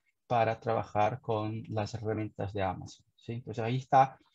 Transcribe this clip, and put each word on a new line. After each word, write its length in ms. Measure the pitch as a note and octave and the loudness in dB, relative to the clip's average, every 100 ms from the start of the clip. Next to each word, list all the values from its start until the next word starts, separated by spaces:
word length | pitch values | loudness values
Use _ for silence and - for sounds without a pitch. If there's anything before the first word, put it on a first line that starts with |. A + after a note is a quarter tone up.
| _ _ _ | _ _ _
para 340 | A#2+ A2 A2+ | 2 2 0
trabajar 600 | A#2 A2+ G2+ G#2 G#2 A#2+ | -2 -2 0 0 2 0
con 420 | - A2 G#2+ A2 A2 | -2 -2 -2 -6 -6
las 260 | A2 G#2 | -4 -4
herramientas 580 | - G#2+ G#2+ G#2+ - G2+ | -4 -4 -4 -4 -6 -6
de 100 | G2+ | -2
Amazon, 440 | F#2+ - - - _ _ | -2 -2 -10 -18 _ _
¿sí? 160 | - | -10
Entonces, 320 | A#2+ - A2 | -10 -8 -4
ahí 120 | A2+ C3 | -2 -2
está 420 | - C3+ C3+ - _ | 4 6 6 2 _